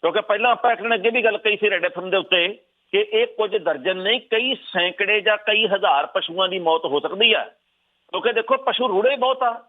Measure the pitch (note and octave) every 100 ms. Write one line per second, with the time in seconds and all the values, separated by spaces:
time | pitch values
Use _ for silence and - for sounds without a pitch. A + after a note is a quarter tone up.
0 | E3 F#3 G#3 G#3 A#3+ A#3 A#3+ A3+ A3 A3+
1 | G3+ A#3 A3 G#3 G#3+ G#3 G#3 F#3 F3 F3
2 | F#3 F#3 F#3 F3+ F3 G#3+ _ _ _ G3
3 | G#3+ A3 A#3 A3 G#3+ G3+ F3 D3+ E3 F#3
4 | F#3+ B3 - A3 B3+ C4+ - F#3 F3 F3+
5 | G3+ G#3+ G3+ G#3 G#3+ G#3+ G#3 G3 G3 C#3+
6 | D3 G3 - E3 F#3 F#3 E3 E3 D#3+ C#3+
7 | - F#3+ A3+ G3 G2+ - _ _ _ _
8 | _ F#3 G#3+ A3+ A3+ C4 C4 A3+ B3 F#3+
9 | A#3+ C#4 B3+ C4 B3 A#3